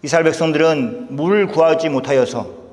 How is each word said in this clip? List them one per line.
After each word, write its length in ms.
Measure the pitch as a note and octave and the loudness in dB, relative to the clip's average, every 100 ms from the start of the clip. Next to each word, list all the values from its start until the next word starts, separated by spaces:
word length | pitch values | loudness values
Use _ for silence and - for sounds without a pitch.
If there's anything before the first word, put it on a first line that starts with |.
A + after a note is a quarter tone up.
이스라엘 220 | C#3+ E3 | -2 2
백성들은 840 | D#3+ D#3 D#3+ D3+ D#3+ D3+ A#2+ A#2 - | 2 0 0 2 2 2 -2 -6 -10
물을 380 | C3+ E3 G#3 G3 | -6 0 0 2
구하지 420 | D#3+ E3 D#3+ D#3+ | 2 2 2 0
못하여서 580 | C3+ B2+ C#3 A#2+ B2 G2+ - - | -4 0 0 0 -4 -10 -14 -20